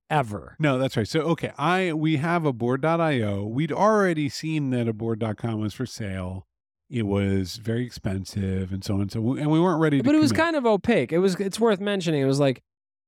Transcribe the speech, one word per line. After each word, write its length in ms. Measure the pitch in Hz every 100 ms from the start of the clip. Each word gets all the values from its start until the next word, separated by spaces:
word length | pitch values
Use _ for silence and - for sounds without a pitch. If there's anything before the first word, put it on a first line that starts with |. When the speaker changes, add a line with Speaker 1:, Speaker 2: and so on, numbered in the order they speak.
| _
Speaker 1:
ever. 460 | 151 120 104 - -
Speaker 2:
No, 200 | 156 127
that's 180 | 135 -
right. 120 | 104
So, 120 | 160
okay, 300 | 151 165 110 -
I, 340 | 147 180 185
we 240 | 156 156 156
have 280 | 160 196 151
aboard 360 | 120 120 131
dot 200 | 156 170
I 200 | 165 135
O. 240 | 107 98 104
We'd 260 | 117 156
already 560 | 143 202 214 190 160 147
seen 400 | - 156 156 139
that 180 | 127 113
aboard 320 | 110 113 113
dot 160 | 110 104
com 240 | 117 107
was 140 | 107
for 120 | - 123
sale. 640 | - 104 95 92 92 - _ _ _ _
It 180 | 120 101
was 500 | 98 98 98 92 113
very 280 | 107 113 123
expensive 840 | - 107 95 92 - 98 95 92
and 140 | 98 95
so 160 | 98
on. 80 | 98
So, 100 | 113
we, 220 | 110 135
and 100 | 151
we 80 | 156
weren't 220 | 180 160
ready 160 | 160 143
to 60 |
Speaker 1:
But 120 | 240 302
it 40 |
was 120 | 311
Speaker 2:
commit. 140 | 208 330
Speaker 1:
kind 100 | 311
of 100 | 240
opaque. 460 | 208 208 214 123
It 80 | 165
was, 160 | 190 180
it's 240 | 196 180
worth 220 | 226 190
mentioning. 400 | 202 202 170 151
It 40 | 135
was 140 | 139
like, 240 | 139 123 _ _ _ _